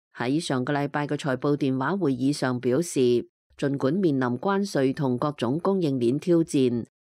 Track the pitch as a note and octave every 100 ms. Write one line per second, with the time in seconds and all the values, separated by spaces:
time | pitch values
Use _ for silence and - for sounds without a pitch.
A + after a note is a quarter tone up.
0 | _ - A#2+ D3+ E3+ C3 B2+ C#3+ C#3+ D3
1 | D3 D3 D3 B2+ C#3+ C#3+ C#3 C3 C3+ G3
2 | D3+ B2 C3+ D3 C3 B2 B2 C3+ E3+ D3
3 | B2 A#2+ - _ _ - C#3 C#3 C3+ F#3+
4 | F3 C3+ B2 B2 G3 G3 G3+ D3 C3+ C3
5 | C3 B2 D3 D3 A#2 D3+ F#3+ G3 D#3 C3+
6 | A#2 D3 F3+ E3+ D#3+ C#3+ B2+ A#2 - _